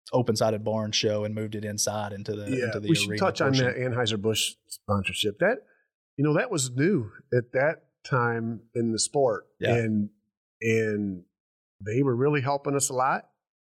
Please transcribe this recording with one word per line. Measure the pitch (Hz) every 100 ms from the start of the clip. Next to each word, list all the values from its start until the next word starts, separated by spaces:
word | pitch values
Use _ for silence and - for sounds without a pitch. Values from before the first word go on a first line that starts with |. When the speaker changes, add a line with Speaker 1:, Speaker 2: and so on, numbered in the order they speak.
| -
Speaker 1:
open-sided | 131 120 107 113 107
barn | 110 110 107
show | 110 110 107
and | 107
moved | 107 110 107
it | 104
inside | 104 - 107 104
into | 98 104 104
the, | 104
Speaker 2:
Yeah, | 131 120
Speaker 1:
into | 104
the | 135
Speaker 2:
we | 160
should | -
Speaker 1:
arena | 107
Speaker 2:
touch | 190 -
on | 143
Speaker 1:
portion. | 131 127
Speaker 2:
that | 127
Anheuser-Busch | 127 120 113 107 107 107 - - _
sponsorship. | - - 101 92 - 104 98
That, | 180 254 - _ _ _ _ -
you |
know, | 147 151
that | 254
was | 180 127
new | 123 160 190 104 - -
at | 123 110
that | 127 143 165 _ _
time | - 135 120 117 113 113 - 120
in | 117
the | 110
sport. | - 147 131 98 - _
Speaker 1:
Yeah. | 110 120
Speaker 2:
And, | 113 107 104 - _ _ _ _
and | 113 113 110 104 101 92 - _ _ _ _ _
they | 101 120
were | 139 117
really | 139 147
helping | 127 143 143 139
us | -
a |
lot. | 127 131 180 - _ _ _